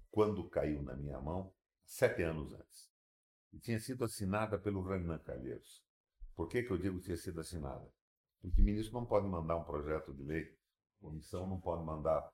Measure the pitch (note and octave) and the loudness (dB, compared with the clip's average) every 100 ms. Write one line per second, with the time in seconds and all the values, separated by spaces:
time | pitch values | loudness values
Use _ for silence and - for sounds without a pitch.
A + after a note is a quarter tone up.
0 | - G#3+ G#3+ F#3+ - - D2 D2 C2+ C2 | -2 2 2 2 -2 0 0 0 -4 -6
1 | C#2+ C2 D2+ F#2 F#2+ - _ _ - - | -6 -4 -4 -4 -6 -14 _ _ -16 2
2 | A#2+ G2 E2 D#2 - - - - - _ | 2 4 0 -2 -6 -12 -18 -20 -20 _
3 | _ _ _ _ _ - - A2 C3 B2+ | _ _ _ _ _ -10 -4 -2 -2 -2
4 | A2+ - F#2+ G#2+ G#2+ G2+ G#2 G2 F2+ F#2+ | -2 0 0 2 0 0 0 0 0 0
5 | E2+ D#2+ - B1+ C2 A1+ - - _ _ | 0 -4 -6 -8 -8 -10 -12 -20 _ _
6 | _ _ - - E2 B2 A#2+ F2 F#2+ F#2 | _ _ -12 -6 0 0 0 0 0 -2
7 | F#2+ E2+ F#2+ E2 D#2 E2+ C#2 B1 - _ | -4 -6 -4 -8 -6 -6 -6 -8 -14 _
8 | _ _ _ _ F2+ - G#2+ G#2 A2 A#2+ | _ _ _ _ 4 10 10 8 -2 -4
9 | A#2 G#2 G2 F2 D#2+ E2 D#2+ D2 D2 D#2 | 4 4 4 0 0 0 0 -4 -2 -2
10 | - C2+ C#2 D#2+ D2+ - _ _ _ _ | -4 -8 -2 -2 -2 -10 _ _ _ _
11 | D#2 D#2 - F2+ F#2 F#2 F2+ E2 D#2 D#2 | -12 -10 -6 -6 -4 -2 -2 -2 -2 0
12 | D#2+ D2+ - | 2 2 0